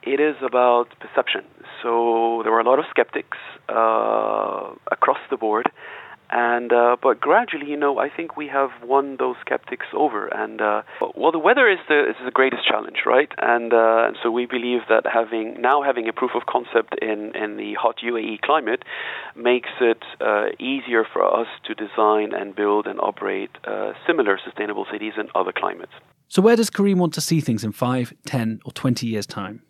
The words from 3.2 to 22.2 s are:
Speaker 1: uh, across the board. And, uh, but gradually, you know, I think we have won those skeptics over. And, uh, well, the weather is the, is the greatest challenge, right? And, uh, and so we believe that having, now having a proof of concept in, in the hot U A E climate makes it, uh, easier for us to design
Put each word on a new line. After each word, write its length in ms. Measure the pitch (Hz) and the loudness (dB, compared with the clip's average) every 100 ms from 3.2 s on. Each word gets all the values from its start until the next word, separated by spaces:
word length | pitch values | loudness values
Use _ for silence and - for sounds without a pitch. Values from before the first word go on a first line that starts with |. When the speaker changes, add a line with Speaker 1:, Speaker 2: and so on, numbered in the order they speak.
| - - - - - | -8 -12 -14 -18 -6
Speaker 1:
uh, 1040 | 113 113 110 110 110 107 107 104 101 98 - - | 0 2 2 2 0 0 -2 -2 -4 -10 -12 -8
across 260 | - - 139 - | 0 0 0 -2
the 80 | 131 | -4
board. 320 | 110 107 123 - - - - - _ | 0 0 -2 -6 -18 -18 -18 -20 _
And, 400 | - 120 120 120 | 0 0 0 2
uh, 240 | 120 120 120 | 4 4 4
but 180 | 135 117 | 2 0
gradually, 460 | 139 190 240 160 143 | 4 2 2 -6 -6
you 100 | 147 | -2
know, 220 | 143 139 | 0 0
I 100 | 143 | -2
think 280 | - 165 - | -4 -10 -8
we 100 | 151 | -4
have 240 | 139 135 - | -2 -2 -4
won 320 | 120 135 139 131 | 0 0 0 -2
those 180 | 127 123 | -4 -4
skeptics 460 | - 135 - 123 - | -6 -6 -6 -10 -6
over. 360 | - 147 110 104 | -2 0 0 -6
And, 320 | - 107 110 | -6 -6 -2
uh, 220 | 107 104 - - - - | 0 0 -4 -6 -6 0
well, 160 | 143 | 0
the 80 | 165 | 2
weather 280 | 160 254 247 | 4 6 4
is 120 | 185 - | 2 2
the, 220 | 151 139 | 2 2
is 40 | - | -2
the 60 | 127 | -4
greatest 340 | 127 131 123 - | 2 2 2 -2
challenge, 300 | - 107 - | -2 -2 -4
right? 240 | - 123 151 - | 2 4 2 -2
And, 340 | - 117 117 | 0 2 4
uh, 320 | 117 113 113 113 | 4 6 4 2
and 100 | 110 | 0
so 80 | 120 | -2
we 160 | 117 123 | -2 -2
believe 360 | 127 120 123 - | -4 -2 -2 2
that 140 | 113 113 | 2 4
having, 480 | 113 113 113 110 - | 0 0 -2 -4 -2
now 220 | 123 143 | 2 2
having 260 | 139 120 113 | 2 0 -2
a 40 | |
proof 180 | 107 127 120 | -2 -2 -2
of 100 | - | -2
concept 480 | 123 120 117 110 - | -4 0 0 0 -4
in, 320 | 110 107 107 | -4 -4 -6
in 220 | - 107 104 | -6 -6 -6
the 180 | 104 | -8
hot 220 | 104 117 - | -2 -4 -4
U 120 | 117 117 | -6 -4
A 40 | |
E 180 | 107 107 | -4 -6
climate 400 | - 156 117 123 - - - - - | -2 -2 0 -6 -6 -12 -10 -12 -14
makes 360 | - 120 123 - - | -4 0 0 -2 0
it, 240 | 120 113 - - | 2 2 -4 -4
uh, 300 | 113 104 107 - | 0 0 0 -4
easier 440 | 127 135 127 117 110 | -6 -6 0 0 0
for 120 | 92 | 2
us 240 | 92 87 117 - | 2 2 -2 -8
to 100 | - | -12
design 580 | 107 104 - 107 107 | -8 -6 2 4 4